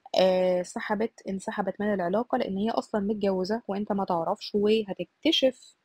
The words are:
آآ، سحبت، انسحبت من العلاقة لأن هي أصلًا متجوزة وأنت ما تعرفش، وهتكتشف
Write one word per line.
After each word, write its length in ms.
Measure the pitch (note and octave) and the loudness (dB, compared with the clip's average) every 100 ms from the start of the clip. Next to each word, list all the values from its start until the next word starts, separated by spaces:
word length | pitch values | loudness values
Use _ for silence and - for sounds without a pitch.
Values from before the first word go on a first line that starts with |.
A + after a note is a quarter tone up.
| - - | -4 4
آآ، 420 | F#3 F#3 F#3 F3+ | 4 4 2 0
سحبت، 600 | F3+ A#3 - G#3 A3+ - - | -2 -6 -4 -2 -2 -6 -8
انسحبت 520 | G3 - G#3+ G3 - | -8 -6 -6 -4 -2
من 140 | G#3 G3 | -2 0
العلاقة 440 | F3 G3+ B3 B3+ | 0 -2 0 -2
لأن 180 | A3+ F#3+ | -2 -2
هي 140 | G#3+ | -2
أصلًا 300 | - - A3 | -2 -2 -2
متجوزة 600 | G3 G#3+ G3 F#3+ F#3 A3+ - | -2 0 0 0 0 -4 -4
وأنت 240 | G3 G#3 | -4 -2
ما 120 | G3 F#3+ | -2 0
تعرفش، 480 | F3 E3 G3+ - G#3 | -2 -2 -4 -2 0
وهتكتشف 1200 | G#3 A3 G#3 - F3+ _ D4 E4 C4 - - _ | 2 2 0 -6 -10 _ 0 4 2 0 -10 _